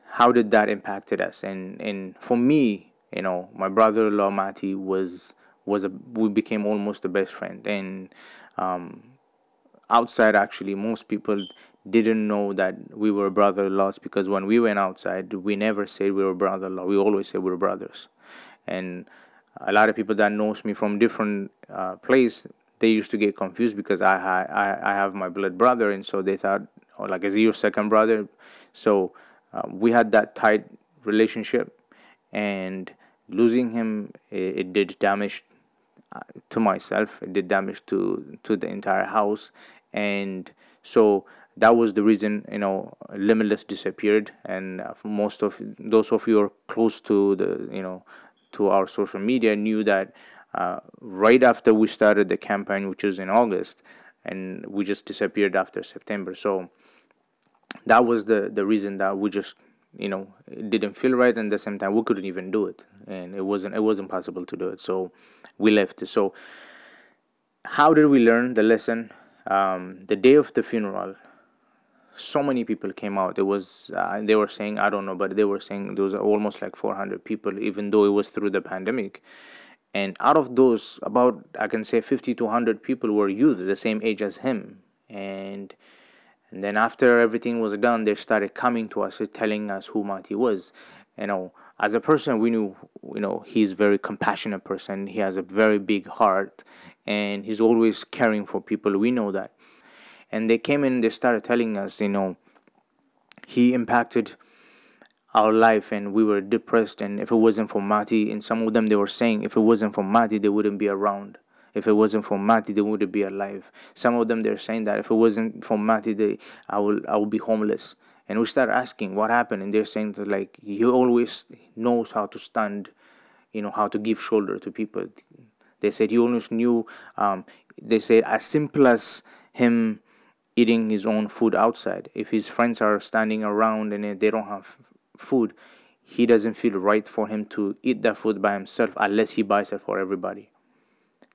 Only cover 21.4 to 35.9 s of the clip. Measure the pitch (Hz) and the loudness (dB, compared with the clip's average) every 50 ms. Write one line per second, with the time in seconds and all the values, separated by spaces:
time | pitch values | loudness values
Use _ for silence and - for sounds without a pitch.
21.4 | 98 - - _ - - 95 95 95 92 92 - - - 127 135 127 117 - - | -6 -8 -14 _ -20 -14 -10 -8 -8 -8 -8 -8 -2 2 4 4 4 2 0 -4
22.4 | - - - _ _ _ _ - - 113 110 107 104 - - 104 107 101 - - | -14 -20 -20 _ _ _ _ 0 2 2 2 2 0 -4 -2 -2 0 -2 -2 -2
23.4 | 101 92 95 - 117 117 104 101 98 - 104 87 95 95 95 95 90 95 92 92 | -6 -8 -4 -2 -2 -2 -2 -4 -4 -4 -2 0 2 2 2 2 0 0 -2 -2
24.4 | 92 - - 101 101 101 98 - - 98 101 101 98 98 95 101 95 92 87 98 | -2 -2 -2 -2 -2 -2 -2 -2 -2 -2 0 0 0 -2 -2 -4 -8 -6 -4 -4
25.4 | 98 95 90 90 117 127 127 120 113 104 101 98 95 - - 98 92 95 95 - | -4 -4 0 2 4 4 4 4 2 0 0 -2 -6 -6 -6 -4 -2 -2 -2 -2
26.4 | - 101 98 101 101 - _ _ _ _ _ - 104 101 95 90 85 101 98 104 | -2 -2 -2 -2 -4 -8 _ _ _ _ _ -12 -8 -6 -6 -4 -4 -2 2 4
27.4 | 110 110 104 - - 104 95 - 104 107 107 107 110 110 117 110 104 - _ _ | 4 2 2 2 0 -2 0 -2 0 2 4 4 4 4 2 0 -2 -4 _ _
28.4 | - - - - - _ _ - - 113 104 98 92 90 - - - - _ _ | -20 -20 -20 -20 -20 _ _ -4 0 2 2 2 2 0 -4 -12 -20 -20 _ _
29.4 | _ _ - - - - - 92 104 117 117 120 117 110 104 110 - - - - | _ _ -10 -10 -10 -8 -4 0 2 4 4 4 4 4 4 4 2 2 0 0
30.4 | - 110 107 107 - - - - _ _ _ _ - 107 104 107 110 110 - 113 | 2 4 4 2 0 -4 -18 -20 _ _ _ _ -4 0 2 4 2 2 0 -4
31.4 | 107 - - 120 - - - _ _ _ _ _ _ _ _ _ _ _ - 104 | -6 -2 -2 -2 -2 -4 -8 _ _ _ _ _ _ _ _ _ _ _ -8 -6
32.4 | 104 101 101 95 92 92 95 95 92 - - _ _ _ _ _ _ - 80 95 | -4 -4 -4 -6 -6 -8 -8 -10 -12 -14 -16 _ _ _ _ _ _ -6 0 2
33.4 | 117 117 113 123 127 117 110 117 113 110 107 107 101 - - - _ _ - 98 | 4 4 4 2 0 0 -2 -4 -4 -4 -4 -6 -8 -10 -14 -20 _ _ -8 -6
34.4 | 92 92 - - 95 92 90 101 101 90 - - - 101 98 101 104 101 - - | -4 -4 -4 -4 -6 -2 0 0 0 0 -2 -2 0 0 2 0 -2 -6 -8 -10
35.4 | - _ _ _ _ _ _ _ _ _ | -16 _ _ _ _ _ _ _ _ _